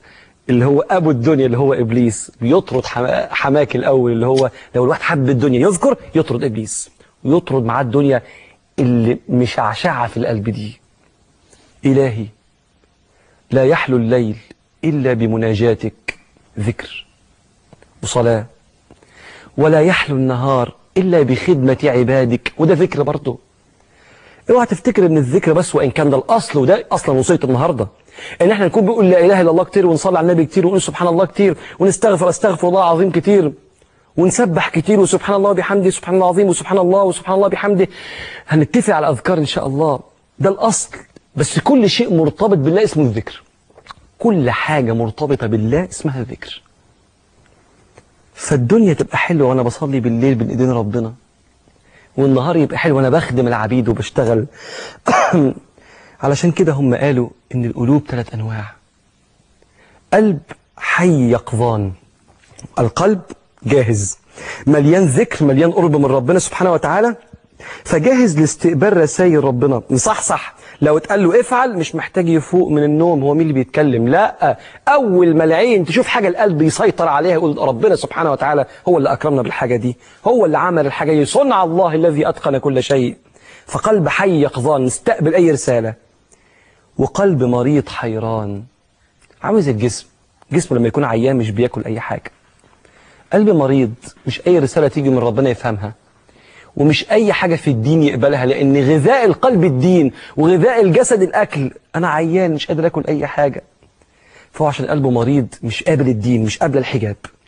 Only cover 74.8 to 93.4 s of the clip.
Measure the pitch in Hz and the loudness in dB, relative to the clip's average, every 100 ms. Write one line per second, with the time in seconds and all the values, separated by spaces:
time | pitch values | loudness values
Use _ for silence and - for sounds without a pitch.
74.8 | - 285 240 180 175 160 160 160 240 214 | 0 0 2 2 4 4 2 2 2 2
75.8 | 160 202 - 254 196 180 214 156 156 - | 0 -2 -2 -2 -2 0 0 2 0 0
76.8 | 190 - 165 143 170 170 165 143 143 117 | -2 0 -2 0 0 0 0 -2 -2 0
77.8 | 214 180 131 - 160 135 143 147 127 - | 0 0 -2 -4 -4 -2 0 -2 -2 -6
78.8 | - 170 135 - 151 139 107 - 127 120 | 0 0 0 -2 -2 -2 -2 -6 -2 -2
79.8 | 123 120 - _ 208 247 180 143 175 170 | -2 -8 -16 _ 0 2 2 0 0 0
80.8 | 139 - 156 151 143 240 277 208 175 170 | -2 -2 0 0 2 2 2 2 0 0
81.8 | 180 156 170 151 156 156 160 135 147 131 | 0 2 0 0 -2 -2 -2 -2 0 -2
82.8 | - 139 123 - _ _ - - - - | 0 0 0 -6 _ _ -20 -20 -10 -4
83.8 | 208 214 147 - 196 165 139 - 127 147 | 0 0 0 0 0 2 0 -2 -2 0
84.8 | 127 - - - 156 175 170 143 - 120 | -2 -2 -2 0 2 2 2 2 0 0
85.8 | 110 113 _ _ _ _ _ _ _ _ | -2 -8 _ _ _ _ _ _ _ _
86.8 | _ - 135 - 202 151 127 123 123 147 | _ -4 -2 0 0 2 0 0 2 0
87.8 | - - 117 110 113 113 104 101 117 _ | -2 -8 -8 -6 -4 -6 -6 -10 -14 _
88.8 | _ _ _ _ _ _ - 220 143 107 | _ _ _ _ _ _ -2 0 0 -2
89.8 | 120 - - _ _ _ _ 175 - 123 | -2 -4 -14 _ _ _ _ -4 -2 -2
90.8 | 117 147 139 117 127 135 110 104 120 117 | 0 0 -2 0 0 0 -2 -2 -2 -4
91.8 | 117 113 - - - - _ _ _ _ | -8 -10 -8 -10 -12 -20 _ _ _ _
92.8 | _ _ _ _ _ 196 | _ _ _ _ _ 0